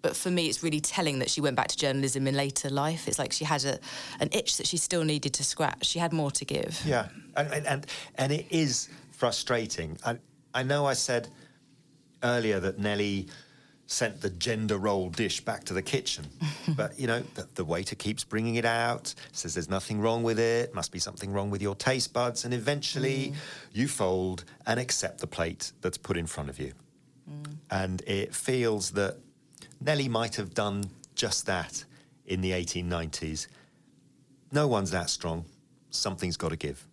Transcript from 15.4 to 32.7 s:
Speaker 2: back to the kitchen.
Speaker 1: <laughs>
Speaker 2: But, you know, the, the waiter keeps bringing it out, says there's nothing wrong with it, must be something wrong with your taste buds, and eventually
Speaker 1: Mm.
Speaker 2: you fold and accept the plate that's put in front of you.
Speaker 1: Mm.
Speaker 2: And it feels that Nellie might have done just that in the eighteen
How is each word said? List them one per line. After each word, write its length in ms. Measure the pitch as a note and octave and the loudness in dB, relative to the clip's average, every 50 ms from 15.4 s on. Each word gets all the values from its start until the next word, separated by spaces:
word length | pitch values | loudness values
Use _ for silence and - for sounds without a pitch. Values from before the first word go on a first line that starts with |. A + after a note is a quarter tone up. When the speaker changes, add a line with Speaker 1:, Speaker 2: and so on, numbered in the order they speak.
Speaker 2:
back 240 | - - F#2 - - | -2 -4 -4 -4 -4
to 100 | - F#2 | -2 -2
the 80 | F#2 | -2
kitchen. 440 | F#2 - - C3 - - - - - - - - | 0 0 -2 0 0 -2 -4 -4 -6 -12 -6 -4
Speaker 1:
<laughs> 360 | E3 D3+ D3 - - - D#3 | -4 -4 -4 -2 -2 -2 0
Speaker 2:
But, 240 | A#2+ G#2+ G#2+ - - | 0 0 -2 -2 -2
you 60 | C3+ | 0
know, 160 | A#2 A2+ B2 - - - | 0 0 0 -2 -6 -8
the, 140 | - F2+ - - | -12 -12 -8 -4
the 100 | - F2+ | -4 -2
waiter 300 | D2+ E2 F2 G2 - - | 0 0 -2 -2 -4 -6
keeps 260 | - - G#2 G#2+ - - | -4 -2 -2 -2 -2 -4
bringing 320 | - - A2 A2+ A#2 A#2 | -2 -2 0 0 2 2
it 100 | A#2 A2+ | 2 2
out, 480 | A#2 A#2 A#2 A#2 A#2+ - - - - - - - - | 2 2 4 2 2 0 -2 -4 -8 -10 -10 -16 -12
says 220 | - - - - - | -10 -8 -6 -4 -2
there's 160 | F2+ E2 E2+ | -4 -2 0
nothing 300 | F#2+ F#2+ - - G#2+ G#2 | -2 -2 0 -2 -2 2
wrong 200 | G#2 A2+ A2+ A#2 | 4 4 4 4
with 160 | A#2 A#2 A2+ A2 | 4 4 4 4
it, 360 | A#2 A#2 A#2 A#2 A#2+ - F2+ | 4 4 4 4 2 0 -2
must 180 | F2+ E2 - | -4 -6 -4
be 60 | - F2 | -4 -4
something 340 | - F#2+ F#2+ - G2+ G2 | -6 -6 -6 -8 -6 -2
wrong 180 | G2 G2+ G2 G2+ | 0 0 0 0
with 120 | G2+ G2 | 0 0
your 120 | G2+ G2+ G2 | 0 -2 -2
taste 380 | - - C3 C3+ C3 A#2+ - | 2 2 2 4 2 0 0
buds, 320 | - B2 B2 B2 A#2+ - - | 0 0 0 2 0 -2 -2
and 80 | B2 B2 | -2 -2
eventually 720 | A#2+ A2+ C#3 D3 D3 D3 - - D3 C#3+ C3+ C3+ C3+ - C#3+ | 0 2 0 0 0 0 -2 0 0 0 2 2 0 -2 -2
Speaker 1:
Mm. 40 | C#3+ D3+ - - - - - - | -4 -6 -8 -10 -12 -14 -16 -6
Speaker 2:
you 160 | - G2+ C3 C#3+ | 0 0 0 0
fold 560 | - - G#2 F#2 F#2 F#2 F#2 F#2 F#2 F2 - - - - - | 2 2 2 4 4 4 2 0 -2 -4 -8 -14 -20 -8 -2
and 120 | - A2+ A#2+ | 0 0 0
accept 400 | B2+ B2 - - - - - - | 0 0 0 0 0 -2 -4 -4
the 60 | - | -8
plate 460 | E2 - - E2 E2 D#2+ - - - - - | -6 -2 -2 -2 -2 -2 -4 -8 -10 -8 -4
that's 160 | - F#2 - - | -4 -4 -4 -2
put 180 | - - F#2 E2+ | -4 -2 -2 0
in 80 | E2 | 0
front 240 | D#2+ - - D2+ C#2 | -4 -4 -6 -6 -6
of 100 | C2 C#2 | -6 -6
you. 120 | C#2+ C2 C2 - - _ _ _ _ - _ - _ - | -8 -8 -8 -14 -20 _ _ _ _ -20 _ -20 _ -14
Speaker 1:
Mm. 260 | D3 D3 D3 D3+ D3 D3+ - - | -12 -10 -10 -10 -12 -12 -8 -4
Speaker 2:
And 320 | - F#2+ F#2+ F#2 F#2 F2+ - | -2 -2 0 0 -2 -4 -2
it 280 | - G2+ G2 G2 - - | -2 0 0 -2 -2 -4
feels 560 | - - - B2+ B2+ A#2+ A#2 A2 G#2 F#2+ - | -4 0 0 2 4 4 2 2 2 -2 -2
that 240 | - G2+ G2+ F#2+ - - - - _ _ _ _ - - - - - - | 0 0 0 0 -2 -6 -16 -20 _ _ _ _ -20 -20 -20 -20 -14 -4
Nellie 280 | C3 C#3+ D3+ C#3+ C#3 B2+ | 0 2 2 2 2 2
might 280 | A#2 A2+ A#2 G#2+ - | 2 0 0 0 -2
have 160 | - G#2 F2+ | -4 -4 -2
done 320 | - - G#2 G#2 G2+ G2+ G2 F#2 - - - _ _ | 0 0 0 2 0 -2 -2 -4 -6 -14 -20 _ _
just 320 | - - G#2+ - - - | -2 0 0 0 -2 0
that 380 | - F#2+ F2+ E2 - - - - - - - - - - _ _ | 0 0 0 -2 -4 -6 -10 -10 -12 -20 -20 -20 -20 -20 _ _
in 140 | - F#2+ F#2 | -4 -2 0
the 100 | F#2 F#2 | 0 0
eighteen 360 | F#2 F2+ F2+ F2 | 0 0 -2 -2